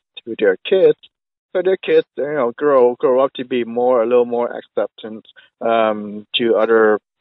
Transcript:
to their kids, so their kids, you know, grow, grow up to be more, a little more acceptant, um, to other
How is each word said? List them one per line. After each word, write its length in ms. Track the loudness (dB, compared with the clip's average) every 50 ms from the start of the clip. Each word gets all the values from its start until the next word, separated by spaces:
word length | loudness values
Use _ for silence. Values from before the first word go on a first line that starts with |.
| _ _ _ -20 -14
to 100 | -14 -6 -2
their 180 | 0 0 0 -2 _
kids, 320 | -2 2 4 4 4 2 0 -6 _ _ _ _ _ _ _ _ _ -6
so 80 | -4
their 160 | -2 -2 -2
kids, 300 | -2 -2 0 0 0 0 -2 _
you 60 | -8 -8
know, 280 | -6 -4 -4 -4 -4 -4
grow, 400 | -4 -2 2 4 4 4 2 2
grow 280 | 0 0 0 2 2 0
up 100 | 0 -4
to 120 | -10 -8
be 180 | -6 -4 -4 -4
more, 360 | -4 -4 -2 0 0 2 0
a 60 | 0
little 180 | 2 2 2 2
more 240 | 0 -2 -4 -4 -6
acceptant, 720 | -8 -12 -14 _ _ -6 -6 -6 -8 -16 -16 -16 -16 -16 -18 _ _ -20 _ _ _ _
um, 640 | -2 0 0 2 2 0 -2 -4 -8 -10 -12 -14 -14 _ -6
to 200 | -2 0 0 2
other 440 | 2 2 2 4 4 4 4 2 0 -4 _ _ _